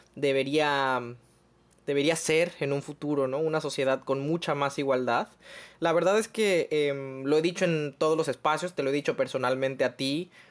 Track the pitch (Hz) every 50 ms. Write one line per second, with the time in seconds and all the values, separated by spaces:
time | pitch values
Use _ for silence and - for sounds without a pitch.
0 | - _ _ 143 143 139 135 135 131 139 147 156 151 147 143 139 135 131 131 123
1 | 120 120 123 - _ _ _ _ _ _ _ _ _ _ _ _ _ - 143 143
2 | 143 160 165 160 - - 156 160 175 175 - - 147 139 139 143 - - 147 -
3 | - 147 147 139 135 131 131 147 160 156 156 156 151 143 - - 135 131 131 131
4 | - - 135 135 139 151 170 170 - - 147 143 143 139 - - 139 135 131 127
5 | 127 120 117 143 214 - - _ - - - - - - - _ 165 170 160 170
6 | 170 185 202 220 214 - - 220 214 202 185 165 - - 156 151 147 143 139 139
7 | 135 135 135 135 135 139 151 156 160 180 170 180 190 175 165 156 147 143 - -
8 | 160 156 160 160 156 143 123 - - 156 156 151 175 180 - - 139 135 139 147
9 | 143 - 135 131 135 127 - 131 127 127 131 131 135 131 135 131 131 123 127 -
10 | 135 135 139 160 180 - - - - -